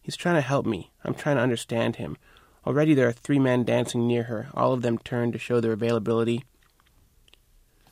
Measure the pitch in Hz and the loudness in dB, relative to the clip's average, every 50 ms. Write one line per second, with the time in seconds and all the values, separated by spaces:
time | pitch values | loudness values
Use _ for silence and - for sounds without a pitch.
0 | _ - - - - 175 175 160 131 123 139 139 - 117 107 82 - _ _ _ | _ -10 -12 -4 -2 0 2 2 2 0 -2 0 0 -2 -4 -4 -6 _ _ _
1 | - - - - - 151 143 127 117 131 117 113 - - 123 117 113 117 117 - | -8 -8 -8 -4 -2 0 0 2 2 0 0 -4 -4 -4 -2 0 0 0 -2 -4
2 | 123 73 - - _ - - - - _ _ _ _ - 127 143 156 156 151 135 | -8 -10 -10 -14 _ -20 -20 -20 -20 _ _ _ _ -2 2 2 4 4 4 4
3 | 127 120 117 - - - 143 139 135 127 123 123 120 110 117 120 120 - - 120 | 4 2 0 -4 -2 0 2 4 4 4 4 2 2 2 0 0 0 -2 -2 0
4 | 117 120 120 120 117 120 117 107 117 139 - - 120 127 131 127 120 120 117 110 | 0 2 0 0 -2 -4 -6 -8 -8 -8 -2 0 0 0 0 0 -2 -2 -2 -4
5 | _ - 131 120 120 120 113 113 - - 120 120 113 113 110 101 117 117 117 113 | _ -6 -4 -2 -2 -2 -4 -6 -4 0 0 0 2 0 -2 0 0 0 0 0
6 | 104 113 113 113 113 117 120 120 - _ _ _ _ _ _ _ _ _ _ _ | 0 0 0 2 2 0 -2 -4 -6 _ _ _ _ _ _ _ _ _ _ _
7 | _ _ _ _ _ _ - _ _ _ _ _ _ _ _ _ _ _ | _ _ _ _ _ _ -20 _ _ _ _ _ _ _ _ _ _ _